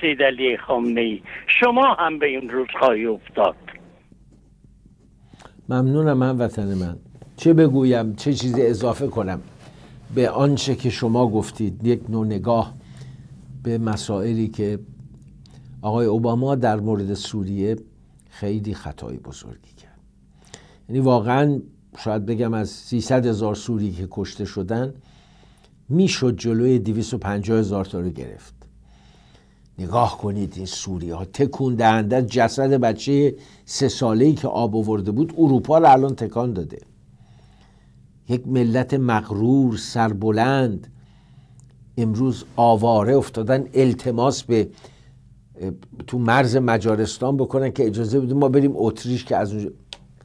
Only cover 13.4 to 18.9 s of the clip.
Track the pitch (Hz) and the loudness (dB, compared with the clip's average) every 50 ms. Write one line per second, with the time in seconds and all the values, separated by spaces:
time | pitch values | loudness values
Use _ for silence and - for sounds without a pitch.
13.4 | - - - - - 120 117 117 113 110 104 104 - - 104 95 104 117 113 113 | -20 -20 -18 -10 -6 -4 -2 -2 -2 -2 -4 -4 -4 -4 -4 -2 -2 -2 -2 -2
14.4 | 113 110 110 - 104 104 104 101 - - - - - - - - - - - - | -2 -4 -4 -4 -4 -4 -4 -6 -10 -14 -20 -20 -20 -20 -20 -20 -20 -20 -20 -20
15.4 | - - - - - - - - - 107 110 120 120 107 107 113 117 117 117 120 | -20 -20 -20 -20 -20 -20 -18 -8 -4 -2 0 0 2 2 2 2 0 0 0 0
16.4 | 131 135 139 127 123 113 107 107 101 110 107 101 98 98 104 98 - - - 104 | 0 0 0 0 2 0 0 0 0 -2 -2 -2 -2 -4 -6 -6 -8 -8 -6 -6
17.4 | 95 95 98 95 98 107 113 - - - - - - _ _ - _ _ - - | -4 -4 -4 -2 -2 -2 -2 -4 -8 -20 -20 -20 -20 _ _ -20 _ _ -14 -8
18.4 | 107 101 107 107 104 110 98 - - 73 | -6 -4 -4 -4 -4 -6 -8 -8 -10 -14